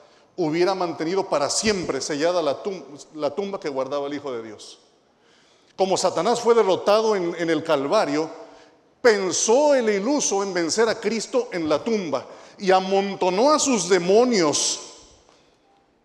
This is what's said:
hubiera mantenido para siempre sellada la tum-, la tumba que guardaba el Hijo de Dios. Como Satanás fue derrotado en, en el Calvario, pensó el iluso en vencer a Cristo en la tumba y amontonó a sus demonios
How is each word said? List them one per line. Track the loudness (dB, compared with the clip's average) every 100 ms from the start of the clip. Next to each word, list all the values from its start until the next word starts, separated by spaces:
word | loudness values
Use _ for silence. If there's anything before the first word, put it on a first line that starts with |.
| _ _ _ -4
hubiera | -2 2 0
mantenido | 0 -4 -4 -4 -2 0
para | 0 0
siempre | -2 0 -2 -2 -6
sellada | -4 -2 0 0
la | -2 -4
tum-, | -6 -10 -14 -20 -18
la | -6 -6 -4
tumba | -8 -6
que | -6
guardaba | -6 -4 -4 -6
el | -8
Hijo | -8
de | -10
Dios. | -10 -16 -20 -20 _ _ _ _ _ _ _ _ _ -4
Como | 0 0
Satanás | 0 0 0 0
fue | 2 4
derrotado | 4 2 2 2 2 0
en, | -2 -4
en | -2
el | -2
Calvario, | 0 -2 0 0 0 -2 -4 -8 -20 -20 -20 _ _ _
pensó | 2 4 0 -2 2 4 6 4
el | 2
iluso | 0 0 0 0 -2
en | -2
vencer | -2 -2 0 0
a | 0
Cristo | -2 -4 -2 -2 -2
en | -4 0
la | 0
tumba | 0 -2 -2 -6 -6 -18 -20 -4
y | 2
amontonó | 2 4 0 0 0 0 2 4
a | 4
sus | 2 0 2
demonios | 2 4 4 4 4 2 0 -2 -6 -10 -20 -20 _ _ _ _ _ _ _ _ _